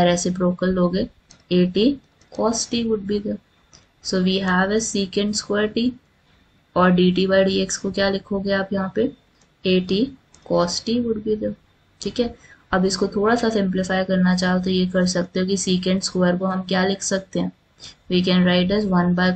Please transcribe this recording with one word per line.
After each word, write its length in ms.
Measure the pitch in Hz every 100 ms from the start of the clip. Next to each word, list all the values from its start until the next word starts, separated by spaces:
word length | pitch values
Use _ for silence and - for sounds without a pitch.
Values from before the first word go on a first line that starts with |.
| 175
reciprocal 640 | 175 180 180 180 180 185 185
लोगे, 300 | 180 185 240 - _ _ _
a 80 | 180 180 185
t 120 | 233 285 - _ _
cos 320 | - 214 233 -
t 140 | 240 226
would 140 | 220 196
be 100 | 208 208
there। 120 | 214 - _ _ - _ _
So 180 | - 185
we 140 | 185 185 190
have 240 | 180 190
a 100 | 214 220
secant 560 | 202 190 202 208 208
square 260 | - 208 214 226
t, 140 | 247 - _ _ _ _ _ _ _ -
और 140 | 180
डी 180 | 180 180
टी 140 | 180 190
by 180 | 190
डी 160 | 190 190
एक्स 140 | 190 -
को 140 | 196
क्या 160 | 190 196
लिखोगे 420 | 196 - 202 196
आप 200 | 196 190
यहाँ 200 | 196 190
पे, 160 | - 254 - _ _ _ _
a 120 | 185 185 185
t 120 | 196 269 - _ _ -
cos 300 | 175 175 - -
t 120 | 233
would 180 | 233 214 214
be 100 | 214
there। 120 | 208 208 _ _ _ _
ठीक 180 | 196 -
है, 140 | - - - - _
अब 120 | 190
इसको 220 | 185 - 196
थोड़ा 260 | 202 208
सा 140 | 240 226
सिंप्लीफाई 540 | 220 190 185 185 190
करना 300 | 185 185 180 180
चाहो 220 | 185 185
तो 100 | 185
ये 160 | 185 185
कर 200 | 185 180
सकते 340 | 180 175 185
हो 60 | 185
कि 100 | 196
secant 460 | 190 180 185 190
स्क्वायर 320 | - 185 180 180
को 100 | 190
हम 160 | 185 185
क्या 160 | 185 185
लिख 160 | 196
सकते 380 | - 190 - 180
हैं, 120 | 180 - _ _ - - -
we 100 | 180 180
can 180 | 180 180
write 280 | 180 180 208
as 100 | 208
one 240 | 180 175 175
by 100 | 185